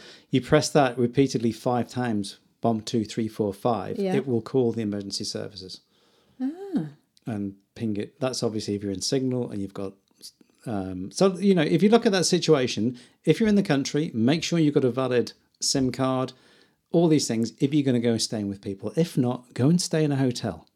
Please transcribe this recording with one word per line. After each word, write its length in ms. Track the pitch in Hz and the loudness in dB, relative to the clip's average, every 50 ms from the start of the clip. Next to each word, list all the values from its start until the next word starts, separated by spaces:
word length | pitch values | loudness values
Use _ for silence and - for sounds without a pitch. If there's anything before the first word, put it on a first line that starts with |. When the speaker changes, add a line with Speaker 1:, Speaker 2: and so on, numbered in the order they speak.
| - - - - _ _ | -20 -20 -20 -20 _ _
Speaker 1:
You 120 | - 131 | -2 0
press 280 | 131 - 156 151 - - | 2 4 4 4 4 4
that 280 | - 151 139 123 120 131 | 2 4 4 2 2 0
repeatedly 540 | 120 120 - 143 139 131 - 120 113 117 | -2 0 2 2 2 2 0 0 -2 -2
five 360 | 110 - - 127 123 120 117 - | -2 -2 -2 -2 0 0 -2 -4
times, 480 | - 123 123 120 110 104 98 - - - _ _ _ _ | -4 -4 -4 -2 -2 -4 -4 -6 -10 -18 _ _ _ _
one, 200 | - 117 113 110 | 0 0 0 0
two, 240 | 107 - - 117 104 | -2 -4 -2 -2 -2
three, 220 | 107 - - 113 107 | -4 -4 -6 -6 -6
four, 260 | - - 110 101 95 | -4 -4 -4 -4 -4
five, 440 | - - 123 113 101 95 101 104 - | -2 -2 -2 0 -2 -4 -6 -6 -4
Speaker 2:
Yeah. 180 | 196 185 185 | -4 -2 -2
Speaker 1:
it 120 | 143 127 139 | -2 -2 -2
will 140 | 123 117 | -2 -4
call 300 | 113 - - 131 123 117 | -4 -2 0 0 0 0
the 100 | 110 113 | 0 -2
emergency 420 | 110 104 101 101 101 98 - - 107 | -4 -4 -4 -6 -6 -8 -8 -8 -8
services 560 | - - 107 107 107 101 92 95 92 - - _ _ _ _ _ _ _ _ _ _ _ - | -8 -8 -8 -8 -10 -12 -16 -16 -16 -16 -18 _ _ _ _ _ _ _ _ _ _ _ -8
Speaker 2:
Ah. 460 | 254 269 320 359 392 392 359 240 156 147 139 _ _ _ _ _ - | -6 -6 -6 -8 -10 -6 -4 -4 -4 -6 -10 _ _ _ _ _ -10
Speaker 1:
and 300 | - 110 101 101 98 98 _ _ _ - | -8 -8 -6 -6 -8 -10 _ _ _ -14
ping 200 | - 117 110 104 101 | -8 -6 -4 -4 -4
it. 220 | - - _ - | -6 -8 _ -6
That's 240 | 131 131 123 - 123 | -4 -4 -4 -2 -4
obviously 320 | 117 107 107 101 - 101 | -2 -2 -4 -4 -4 -4
if 80 | 101 98 | -4 -4
you're 80 | 101 | -4
in 100 | 98 90 | -6 -4
Signal 500 | - - 139 135 131 131 127 127 120 - | -4 -2 -2 -2 -2 -2 -2 -2 -4 -6
and 100 | 117 101 | -6 -8
you've 120 | 98 95 - | -8 -8 -8
got, 200 | - 98 98 - _ _ _ _ _ - - _ _ _ _ _ _ - | -10 -10 -10 -12 _ _ _ _ _ -20 -20 _ _ _ _ _ _ -10
um, 460 | 135 110 98 92 92 92 90 92 98 | -8 -6 -6 -6 -6 -6 -8 -10 -6
so, 260 | - - 185 196 185 170 | -2 2 2 2 2 2
you 180 | 196 202 190 | 4 4 4
know, 60 | 175 | 4
if 200 | 147 160 175 151 185 | 4 2 2 4 4
you 60 | 208 | 6
look 160 | 226 233 233 | 4 6 4
at 60 | 233 | 4
that 140 | 190 185 156 | 2 2 2
situation, 720 | - 185 175 - - 156 139 127 117 - 107 107 123 123 - - - _ _ - | 2 0 2 4 4 4 4 4 0 -2 -2 -2 -4 -4 -6 -14 -20 _ _ 0
if 140 | 165 156 - | 2 2 4
you're 100 | 226 214 | 4 4
in 60 | 208 | 4
the 80 | 202 202 | 4 4
country, 480 | - 147 139 135 - - 147 160 175 - | 4 2 0 0 -2 -2 -4 -4 -2 -2
make 300 | 113 113 123 156 165 - | 0 2 2 2 2 0
sure 160 | - 175 170 | -2 0 2
you've 140 | 156 147 - | 2 2 2
got 120 | 151 131 | 2 2
a 60 | 123 | 2
valid 420 | 110 131 131 123 123 120 110 - - _ _ _ _ - | 2 0 0 0 2 2 0 0 -4 _ _ _ _ -8
sim 320 | - - - 139 131 127 | -4 -2 0 0 0 0
card, 420 | 127 - 135 131 131 131 131 127 - _ _ _ _ _ _ _ _ _ _ _ | 0 0 -2 0 0 -2 -2 -4 -8 _ _ _ _ _ _ _ _ _ _ _
all 160 | - 170 175 160 | 2 4 6 6
these 200 | 156 139 - - | 6 4 2 2
things, 260 | 120 113 117 113 - - | 0 0 -2 -2 -2 -2
if 140 | 151 131 151 | 0 0 2
you're 100 | 151 135 | 2 2
gonna 160 | 135 123 120 | 2 2 2
go 180 | 117 120 113 110 | 2 2 2 0
staying 300 | - - 123 110 104 98 | 0 -2 -4 -4 -4 -4
with 120 | 98 101 | -6 -8
people. 320 | - 104 98 98 104 104 - | -8 -10 -10 -8 -8 -6 0
If 220 | 165 165 170 - 151 | 0 0 0 2 0
not, 340 | 127 123 127 - - - - | 0 0 0 -4 -8 -10 -4
go 120 | - 120 143 | 0 2 4
and 140 | 175 175 | 4 2
stay 220 | - - - 156 156 | 2 0 0 0 0
in 80 | 143 | 2
a 40 | 143 | 0
hotel. 520 | 131 135 127 120 - - 110 82 - - _ _ | 0 0 0 -2 -2 -4 -6 -6 -6 -12 _ _